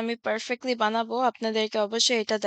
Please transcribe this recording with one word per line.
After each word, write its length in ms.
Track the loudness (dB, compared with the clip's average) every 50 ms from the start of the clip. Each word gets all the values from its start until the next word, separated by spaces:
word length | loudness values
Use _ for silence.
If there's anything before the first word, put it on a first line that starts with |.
আমি 140 | -2 -2 -4 -4 _
পারফেক্টলি 480 | -2 -2 -2 -2 -4 -6 -4 -2 -2 0 2 2
বানাবো, 320 | 0 2 0 -2 0 0 0 0 0
আপনাদেরকে 480 | 0 0 -4 -2 0 0 0 0 0 0 0 0
অবশ্যই 320 | 2 2 2 4 4 2 2
এটা 140 | 0 -2 0 0